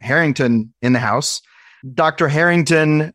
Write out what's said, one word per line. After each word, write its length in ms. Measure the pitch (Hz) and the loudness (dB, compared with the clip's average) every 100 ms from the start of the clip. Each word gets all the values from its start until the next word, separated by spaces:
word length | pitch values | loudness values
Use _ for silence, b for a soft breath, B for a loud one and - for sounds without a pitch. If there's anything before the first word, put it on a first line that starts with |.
Harrington 680 | 104 147 160 135 127 117 113 _ | -2 0 0 0 0 0 -2 _
in 100 | 123 | -2
the 60 | 123 | -2
house. 420 | 107 113 143 - b b b b 131 | 0 -2 -4 -8 b b b b -8
Doctor 340 | 131 160 - 156 | -2 0 0 0
Harrington, 840 | 147 170 175 151 165 156 151 156 | 2 2 2 2 2 2 0 -2